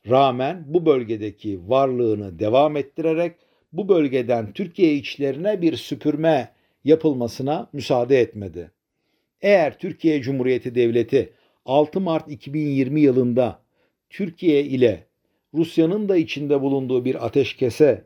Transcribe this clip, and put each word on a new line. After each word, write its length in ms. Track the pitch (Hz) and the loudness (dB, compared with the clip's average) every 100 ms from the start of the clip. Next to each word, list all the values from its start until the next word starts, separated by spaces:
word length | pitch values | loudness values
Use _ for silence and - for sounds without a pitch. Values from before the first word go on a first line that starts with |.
| 101 | 0
rağmen 540 | 131 139 123 135 180 143 | 2 2 0 -4 -6 -4
bu 180 | 170 160 | 0 2
bölgedeki 840 | 135 110 110 104 - 107 95 90 | 2 0 -6 -8 -10 -10 -8 -2
varlığını 680 | 131 139 123 117 107 101 82 | 0 0 0 -2 -2 -6 -4
devam 380 | 104 127 151 147 | 0 2 2 0
ettirerek 560 | 135 - 160 160 170 170 _ _ _ | -8 -6 -4 -2 -4 -6 _ _ _
bu 160 | 160 196 | -4 2
bölgeden 640 | 180 143 131 117 117 104 | 2 2 0 0 -2 -4
Türkiye 400 | - 185 - 165 | -8 -8 0 2
içlerine 680 | 147 - - 139 135 196 202 | 2 -4 -6 -4 -4 -4 -2
bir 140 | 165 160 | -2 -2
süpürme 760 | - 131 151 147 160 147 113 _ _ _ | -6 -6 -2 0 2 2 -2 _ _ _
yapılmasına 840 | 135 156 156 131 117 - 135 160 - | 2 2 2 -2 -4 -6 -6 -6 -8
müsaade 460 | 147 117 127 123 135 | -8 -2 0 4 4
etmedi. 500 | 113 110 95 85 82 _ _ _ _ _ _ _ | 2 -4 -12 -12 -16 _ _ _ _ _ _ _
Eğer 380 | 196 196 147 - | 2 4 4 -2
Türkiye 420 | 190 151 160 151 | -10 -2 0 0
Cumhuriyeti 540 | 123 139 127 123 127 120 | -2 -2 0 0 -2 0
Devleti 580 | 120 117 113 135 - _ _ _ - | 2 2 2 0 0 _ _ _ -2
altı 360 | 139 151 185 | 0 0 -2
Mart 300 | 185 160 - | -4 -4 -6
iki 220 | 135 135 | -14 -10
bin 140 | 151 147 | -6 -2
yirmi 340 | 139 131 151 | -2 -2 2
yılında 600 | 147 127 123 120 120 - _ _ _ _ _ | 2 4 2 0 -2 -4 _ _ _ _ _
Türkiye 540 | - 180 - 180 143 | -10 -10 -4 0 2
ile 440 | 147 131 117 92 _ _ _ _ _ | 2 2 2 2 _ _ _ _ _
Rusya'nın 560 | 151 170 - 160 208 208 | -4 -2 0 0 0 0
da 80 | 185 | 0
içinde 440 | 156 143 147 143 | 0 -4 -2 0
bulunduğu 440 | 139 139 131 127 127 | 0 -2 -2 -2 -2
bir 200 | 127 120 | -4 -2
ateşkese 800 | 143 120 - 127 - 147 104 | 0 -2 -2 -2 4 4 4